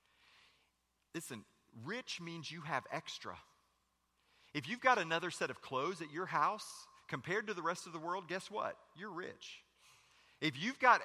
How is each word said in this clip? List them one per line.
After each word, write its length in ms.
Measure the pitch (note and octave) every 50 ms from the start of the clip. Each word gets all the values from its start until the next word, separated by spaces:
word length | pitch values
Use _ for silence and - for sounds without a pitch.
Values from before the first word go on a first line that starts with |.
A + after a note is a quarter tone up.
| _ _ _ _ - - - - - - _ _ _ _ _ _ _ _ _ _ _ _ -
Listen, 320 | E3+ - - C3 G#2+ - - _ _ _ _ - A#2 A2+
rich 340 | D3 A3 B3+ - - - F3+
means 320 | E3+ E3+ E3+ E3 C#3 -
you 100 | D#3 E3+
have 260 | C#3+ D#3+ D3+ B2+ - -
extra. 460 | C3+ D#3 - - - - - G#2 F2 - - - _ _ _ _ _ _ _ _ _ _ _ _ _ _ _ _ _ _ - - -
If 140 | D3+ B2+
you've 140 | D#3 A#3+ A#3+
got 160 | - C4 B3
another 340 | G#3+ E3+ D#3+ E3 E3+ F3 F3
set 180 | - - F3+ C#3
of 120 | B2 -
clothes 400 | - - C3+ B2+ C#3+ F3 G3 D#3+
at 100 | E3 D3
your 140 | D3 E3+ F#3
house 600 | D3 E3+ D3+ D3+ F3+ G#3 G#3 - - - - - - - - -
compared 400 | - D#3+ C3 A#2 D#3 F#3 A3 G#3+
to 60 | G#3+ G3
the 80 | F3
rest 260 | D#3+ E3 F3+ - -
of 60 | F3+ D#3+
the 60 | D#3+
world, 280 | D#3 - F3+ G3 F#3
guess 240 | D3+ F3+ F#3+ - -
what? 260 | G3+ G#3+ - G2+ - - - - _
You're 120 | D#3 G3+ G#3+
rich. 540 | E3+ D3 - - - - - - - - - _ _ _ - - - - - - - - - - - _
If 200 | D3 D#3 C#3 C3+
you've 180 | F3+ B3 C#4 -
got 200 | B3+ B3+ A3 D#3 -